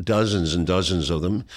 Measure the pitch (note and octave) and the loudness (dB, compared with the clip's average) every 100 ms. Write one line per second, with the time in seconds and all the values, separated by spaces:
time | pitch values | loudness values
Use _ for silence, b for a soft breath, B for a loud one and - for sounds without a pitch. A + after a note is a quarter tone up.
0 | F2+ G#2+ A2 G2+ E2 E2+ E2 F#2 F2+ F2+ | 0 2 2 2 0 0 0 0 2 0
1 | C#2+ E2 E2+ G#2 - | 0 -2 0 -4 -6